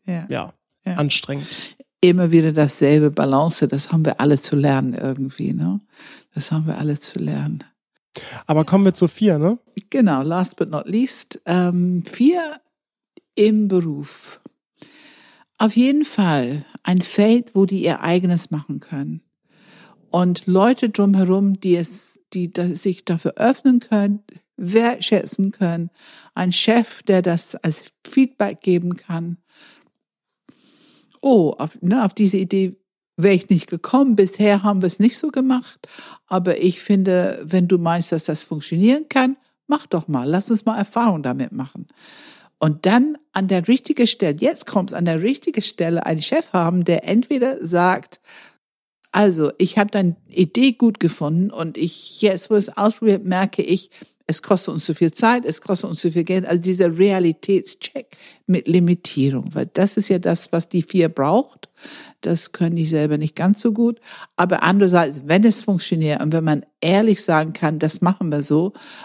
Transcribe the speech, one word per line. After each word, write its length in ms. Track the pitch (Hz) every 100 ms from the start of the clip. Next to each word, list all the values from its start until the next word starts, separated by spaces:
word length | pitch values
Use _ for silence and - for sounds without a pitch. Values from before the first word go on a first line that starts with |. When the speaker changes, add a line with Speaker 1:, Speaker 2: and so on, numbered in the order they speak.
| -
Speaker 1:
Ja, 200 | 175 185
Speaker 2:
ja, 240 | - - - _ _ 190
Speaker 1:
ja. 100 | 175
Speaker 2:
anstrengend. 520 | 147 - - 139 143 - - - - -
Speaker 1:
Immer 300 | 180 180 175
wieder 220 | 165 156
dasselbe 580 | 156 147 - 143 151 151
Balance, 560 | 151 143 135 165 - 147
das 240 | 139 -
haben 140 | 165 151
wir 160 | -
alle 180 | 147 143
zu 160 | - 143
lernen 380 | 143 135 131
irgendwie, 580 | 120 135 131 135 - 104
ne? 280 | 120 165 202 _ _ - - _
Das 180 | - -
haben 140 | 160 156
wir 100 | -
alle 200 | 151 147
zu 200 | - -
lernen. 440 | 151 143 147 160 - _ _ _ _ - - - -
Speaker 2:
Aber 180 | 151
kommen 220 | 156 196 196
wir 80 |
zu 140 | 185 170
vier, 280 | - 214 156
ne? 200 | 165 233 _ - -
Speaker 1:
Genau, 320 | 277 208 135
last 340 | 143 175 180 -
but 140 | -
not 180 | 151 -
least, 540 | 208 254 - - - -
ähm, 580 | 180 180 175 180 180 170
vier 560 | - 262 349 320 302 _ _ _ _ _ - _ -
im 320 | 214 214 208
Beruf. 720 | 185 165 143 143 - - - - _ _ _ - _ - _ _ _ _ -
Auf 160 | 220 214
jeden 300 | 262 285 294
Fall 600 | - 185 147 123 147 139 -
ein 180 | - 185
Feld, 520 | 175 - 214 240 233
wo 120 | 196 190
die 180 | 190
ihr 180 | 170 151
eigenes 480 | 165 180 185 170 -
machen 300 | 151 147 147
können. 420 | - 147 147 160 _ _ _ _ _ - - _ -
Und 380 | 175 180 175 -
Leute 420 | 190 220 254 233
drumherum, 720 | 214 202 196 185 190 196 190
die 160 | 185 175
es, 440 | 165 185 - - _
die 180 | 185 175
da, 140 | 180 180
sich 360 | 160 196 180 -
dafür 280 | 165 - -
öffnen 440 | 233 269 269 247
können, 440 | - 208 202 208 _ - _ -
wertschätzen 920 | 180 214 233 - 175 202 - - 196
können, 380 | - 180 170 170 _ - - -
ein 180 | - 180
Chef, 520 | 175 - 233 220 -
der 180 | - 190
das 340 | 180 170 - -
als 280 | 160 151 - _ -
Feedback 540 | - 254 - 202 202
geben 340 | - 175 175 175
kann. 420 | - 165 170 175 _ _ - _ _ _ _ _ _ _ _ _ _ _ _ _ _ _
Oh, 320 | 277 233 156 -
auf, 200 | 156 -
ne, 220 | 175 247 202
auf 80 |
diese 240 | - 202 185
Idee 400 | 185 196 185 - _ _ _ -
wäre 180 | 190 190
ich 140 | -
nicht 180 | 175 -
gekommen. 480 | 170 - 254 277 214
Bisher 480 | 190 - 208 202
haben 180 | 208 196
wir 60 | 180
es 120 | -
nicht 180 | 220 -
so 120 | 311
gemacht. 580 | 262 262 254 - - - - - - -
Aber 320 | 185 180 -
ich 200 | 185 175
finde, 580 | - 202 190 180 180 -
wenn 240 | 156 185 175
du 100 | 185
meinst, 340 | 170 170 170
dass 120 | 160
das 220 | - 156 -
funktionieren 640 | 156 - 165 214 285 311
kann, 260 | 269 262 269 _ _ -
mach 180 | 294 -
doch 220 | 170 160
mal. 200 | 139 131
Lass 220 | 180 202
uns 160 | 220 -
mal 120 | 220
Erfahrung 440 | 202 233 233 165
damit 280 | 135 135 127
machen. 360 | - 131 - - _ - - - - _ -
Und 260 | 156 151 185
dann 320 | 240 294 294 _
an 160 | - 190
der 200 | 190 170
richtigen 400 | 262 - 302 233
Stelle, 300 | - 175 147
jetzt 260 | 233 - -
kommt's, 280 | 202 175
an 120 | - 170
der 160 | 160
richtigen 400 | 202 277 - 247
Stelle 440 | - - 165 170 -
einen 160 | 160
Chef 300 | 151 311 -
haben, 320 | 185 170 180
der 240 | 170 165 -
entweder 580 | 214 - 277 247 269 165
sagt, 540 | 175 180 185 - - _ - - _ _ _ _ _ _
„Also, 400 | - 208 160 151 -
ich 200 | 185 -
hab 140 | 208
deine 240 | 208 180 165 _
Idee 460 | 175 180 240 262
gut 260 | 233 233 208
gefunden 520 | 170 - 147 165 202
und 260 | - 165 -
ich, 440 | 165 - - -
jetzt, 280 | 214 190 -
wo 60 | 214
es 200 | 196 -
ausprobiert, 460 | 208 220 220 196 190
merke 360 | 185 196 -
ich, 280 | - 190 - - - _ -
es 160 | 160
kostet 320 | - 185 - 160
uns 100 | -
zu 80 |
viel 180 | 151 165
Zeit, 320 | - 226 247
es 160 | 240 160
kostet 280 | - 185 196
uns 120 | 165
zu 100 | 175
viel 120 | 170
Geld.“ 220 | 165 185 180
Also 160 | 175
dieser 340 | 175 185 175 165
Realitätscheck 1160 | 202 190 175 160 - 196 - - - - - - - _ -
mit 220 | 180 -
Limitierung, 800 | 175 170 175 - - 139 131 - 143
weil 100 | 127
das 240 | - 202 -
ist 120 | 196
ja 100 | 185
das, 320 | 180 170 -
was 180 | 165 -
die 140 | 180
vier 260 | 160 185 165
braucht. 600 | 165 139 202 285 _ - _ - - - _
Das 300 | 170 170 -
können 240 | - 170 170
die 100 | 160
selber 320 | 160 151 151
nicht 180 | 151 -
ganz 240 | 185 214
so 100 | 233
gut. 280 | 214 233 233 - - - -
Aber 260 | 180 -
andererseits, 600 | 175 196 190 180 156 151 143
wenn 180 | 180 220
es 180 | -
funktioniert 580 | - 185 - 165 156 147
und 100 | 151
wenn 120 | 165
man 200 | 160 147 - -
ehrlich 440 | 160 196 220 196
sagen 300 | - 156 160
kann, 260 | 147 156 156
„Das 220 | 156 -
machen 280 | 180 190 170
wir 120 | 147
so“, 300 | 143 151 185 - - -